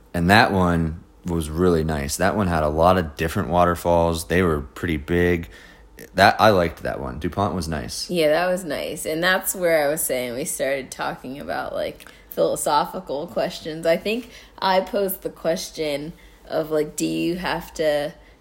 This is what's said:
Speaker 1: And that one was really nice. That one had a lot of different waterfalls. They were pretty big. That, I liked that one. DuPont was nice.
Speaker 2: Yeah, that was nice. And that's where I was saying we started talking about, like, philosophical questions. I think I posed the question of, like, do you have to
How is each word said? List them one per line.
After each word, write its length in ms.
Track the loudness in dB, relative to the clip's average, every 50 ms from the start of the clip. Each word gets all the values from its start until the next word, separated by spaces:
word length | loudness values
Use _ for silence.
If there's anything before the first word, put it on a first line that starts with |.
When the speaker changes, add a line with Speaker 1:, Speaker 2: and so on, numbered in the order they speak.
| -14 -8 -4
Speaker 1:
And 160 | 0 2 6
that 200 | 6 6 6 6
one 520 | 4 2 2 2 2 2 0 0 -2 -6 -12 -18 _ -12 -8
was 240 | -4 -4 -4 -4 -4
really 340 | 0 2 4 4 4 4 2
nice. 340 | 0 -2 -4 -4 -4 -2 0
That 180 | 0 0 0
one 120 | 0 0 0
had 160 | 2 2 2
a 60 | 2
lot 280 | 2 4 6 6 6 4
of 180 | 2 -2 -4
different 340 | -4 -4 -2 -2 -2 -2 0
waterfalls. 760 | 2 4 4 4 2 0 2 2 4 4 4 2 0 -2 -2 0
They 140 | 2 2
were 200 | 4 4 2 0
pretty 360 | -4 -8 -10 -8 -4 -4 -4 -4
big. 520 | -4 -2 0 2 2 2 2 0 -2 -6 -14 -20 -20 -20 -20 -20 -20 -20 -20 -18 -18 -4 2
That, 220 | 6 6 6 6 6
I 80 | 6 6
liked 320 | 6 6 4 0 -2 -6
that 180 | -6 -6 -6 -6
one. 200 | -6 -8 -8 -6
DuPont 340 | -6 -4 -2 -2 -2 0 -2
was 140 | -4 -4 -4
nice. 420 | -4 -6 -6 -8 -8 -10 -8 -4
Speaker 2:
Yeah, 200 | 0 2 2 4
that 180 | 4 2 2 0
was 160 | -2 -2 -4
nice. 420 | -6 -6 -6 -6 -6 -8 -8 -6
And 160 | -4 -2 0 2
that's 300 | 2 2 2 0 -4 -4
where 320 | 0 2 2 4 4 2
I 40 | 2
was 100 | 0 0
saying 320 | -2 -2 -2 -2 -2 -4 -4
we 120 | -6 -6
started 440 | -6 -4 -4 -2 -2 -2 -4 -6 -8
talking 500 | -10 -8 -6 -6 -6 -8 -10 -12 -12 -10
about, 340 | -8 -8 -6 -6 -6 -6 -6
like, 320 | -6 -6 -6 -8 -10 -16 -20 -20 -20 -20 -8
philosophical 960 | -2 0 0 0 0 0 0 0 2 2 2 0 -4 -10 -10 -8 -8 -8 -8 -6
questions. 580 | -4 -2 -2 -2 -4 -8 -10 -10 -8 -2 0
I 120 | 2 2 2
think 340 | 0 -2 -4 -4 -6 -10 -16 -20 -20 -18 -10 -4
I 220 | 0 2 2 2
posed 420 | 2 0 0 -2 -2 -2 -2 -4
the 80 | -8 -10
question 840 | -10 -4 -2 -2 -2 -2 -4 -8 -6 -4 -4 -2 -4 -4 -6 -8 -12 -14 -18 -20 -20 -20 -12 -6
of, 240 | -4 -4 -2 0
like, 240 | 0 0 0 -2 -4
do 100 | -4 -4
you 300 | -2 -2 -2 -2 -2 -2
have 360 | -2 -2 -2 -4 -4 -6 -8 -6
to 380 | -2 0 0 0 0 -2 -4 -8 -12 -20 -20 -20 -12